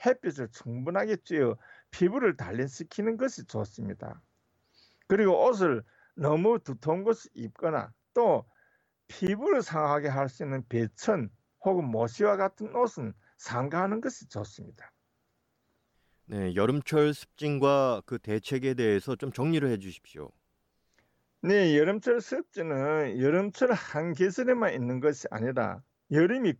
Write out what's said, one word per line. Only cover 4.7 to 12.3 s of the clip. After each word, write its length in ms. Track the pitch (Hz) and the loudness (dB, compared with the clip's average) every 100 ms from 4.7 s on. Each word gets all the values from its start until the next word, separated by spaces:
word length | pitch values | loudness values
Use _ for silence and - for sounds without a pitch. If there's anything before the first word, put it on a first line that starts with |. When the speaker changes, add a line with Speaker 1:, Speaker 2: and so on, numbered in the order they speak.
| _ _ _ - | _ _ _ 0
Speaker 1:
그리고 400 | 196 202 175 226 | 4 6 6 4
옷을 360 | 220 175 117 - _ _ - | 4 2 2 -4 _ _ -4
너무 420 | 143 156 202 233 | 0 2 4 2
두터운 440 | - 117 151 175 | -2 -8 -2 -2
것을 280 | 208 220 - | 0 -2 -4
입거나, 580 | - 113 - 165 147 - - _ | -12 -12 -6 -4 -2 -6 -14 _
또 320 | 240 226 143 - _ _ _ _ _ _ | 0 4 2 0 _ _ _ _ _ _
피부를 540 | - 185 208 302 285 | -4 -2 -2 0 0
상하게 460 | 170 156 151 147 143 | 0 -2 0 0 0
할 220 | 135 135 | -2 -2
수 140 | - | -4
있는 200 | 147 135 - | -6 -6 -4
배천 600 | 117 110 - - 196 107 _ _ _ | -2 -2 -4 -2 0 -2 _ _ _
혹은 240 | 190 185 139 | 0 0 0
모시와 520 | 110 117 117 208 | -2 -2 0 0